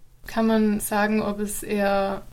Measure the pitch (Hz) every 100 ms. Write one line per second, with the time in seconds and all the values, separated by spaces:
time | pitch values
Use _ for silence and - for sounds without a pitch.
0 | - - - - 226 220 214 208 - 214
1 | 208 214 208 208 208 - - 208 196 196
2 | 196 196 -